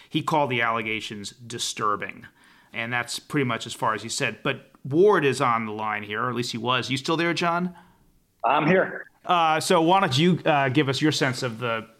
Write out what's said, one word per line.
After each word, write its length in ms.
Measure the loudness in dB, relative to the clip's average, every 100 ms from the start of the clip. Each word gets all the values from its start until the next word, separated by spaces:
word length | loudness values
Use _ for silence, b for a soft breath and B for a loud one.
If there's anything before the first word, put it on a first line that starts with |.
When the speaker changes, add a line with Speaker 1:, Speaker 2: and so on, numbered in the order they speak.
| B
Speaker 1:
he 120 | -4
called 300 | -2 0 0
the 100 | 0
allegations 720 | 0 -2 -4 -6 -8 -12 -12
disturbing. 960 | -14 -14 -8 -8 -4 -2 -2 -6 -12 -20 b b b b
And 220 | -10 -4
that's 240 | -4 -4 -10
pretty 280 | -4 -2 0
much 200 | -2 -6
as 80 |
far 220 | -2 -2 -2
as 80 |
he 60 | -4
said. 280 | -4 -4 -2
But 280 | -4 -4 -10 _ -2
Ward 380 | 4 6 6 2
is 160 | 2
on 240 | 2 0 -2
the 60 |
line 320 | -6 -4 -6
here, 200 | -4 -4
or 60 | -4
at 60 | -4
least 160 | -4
he 80 | -4
was. 320 | -2 -2 -2
You 60 | -4
still 200 | -2 0
there, 160 | 0
John? 420 | 0 0 0 -4 b b b b _ _ _ 0
Speaker 2:
I'm 220 | 2 4
here. 380 | 4 2 -4 -14 _ 0
Speaker 1:
Uh, 340 | 2 4 2
so 220 | 4 4
why 180 | 6 4
don't 180 | 4 4
you, 220 | 4 4 2
uh, 240 | 2 2
give 180 | 2 2
us 140 | 2
your 100 | 0
sense 300 | 2 0 -2
of 180 | -6 -4
the, 280 | -4 -4 -6